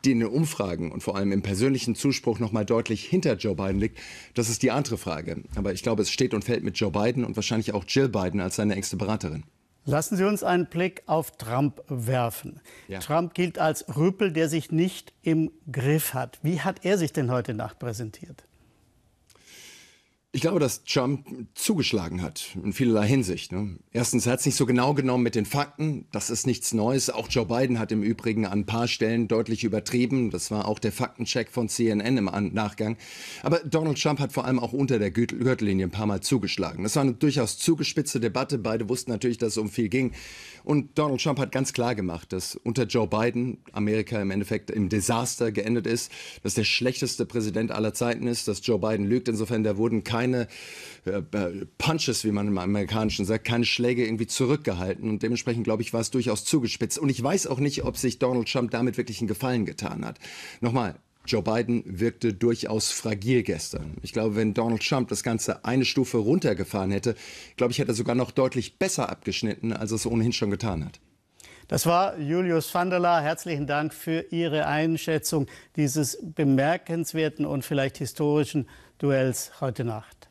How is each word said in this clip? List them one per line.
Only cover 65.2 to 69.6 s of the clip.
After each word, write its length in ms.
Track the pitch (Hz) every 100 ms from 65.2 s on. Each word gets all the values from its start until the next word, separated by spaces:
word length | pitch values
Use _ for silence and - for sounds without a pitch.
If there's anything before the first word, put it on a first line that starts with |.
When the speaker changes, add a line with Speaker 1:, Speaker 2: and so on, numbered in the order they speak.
Speaker 1:
Ganze 420 | - 113 - -
eine 200 | - 127
Stufe 340 | 127 - 127 120
runtergefahren 720 | 107 175 147 95 95 104 95
hätte, 260 | 98 120 110 - - - -
glaube 160 | 123
ich, 60 | 120
hätte 140 | 123
er 40 | 113
sogar 180 | 120
noch 160 | 120 120
deutlich 480 | - 131 131 110 _
besser 320 | 190 - 107
abgeschnitten, 640 | 87 - - 113 -